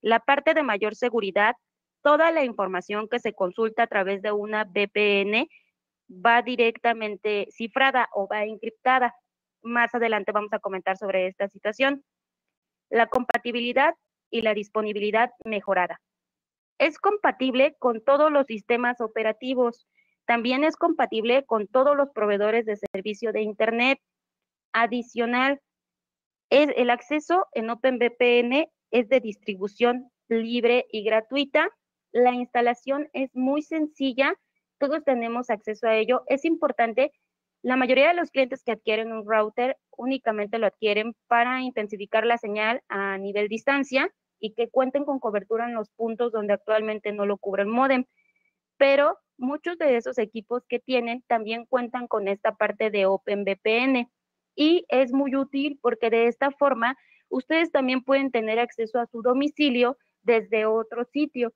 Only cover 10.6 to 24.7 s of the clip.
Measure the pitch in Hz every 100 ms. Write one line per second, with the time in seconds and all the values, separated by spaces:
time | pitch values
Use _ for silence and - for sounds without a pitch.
10.6 | 202 190 185 190 202 190 185 190 202 196
11.6 | 208 214 269 277 _ _ _ _ _ _
12.6 | _ _ _ 226 226 254 247 - 240 233
13.6 | 240 247 294 339 _ _ _ 233 220 208
14.6 | 202 220 214 208 208 214 240 _ 220 214
15.6 | 196 185 175 165 _ _ _ _ _ _
16.6 | _ _ 302 302 - 415 302 - 262 247
17.6 | 277 302 254 226 240 277 302 294 269 220
18.6 | - 240 247 247 226 226 220 220 254 254
19.6 | 240 233 _ _ _ _ - 233 226 254
20.6 | 311 311 339 330 240 220 226 254 277 226
21.6 | 202 254 269 285 277 233 208 202 208 226
22.6 | 220 208 - 196 208 208 226 214 214 208
23.6 | 220 233 247 269 _ _ _ _ _ _
24.6 | _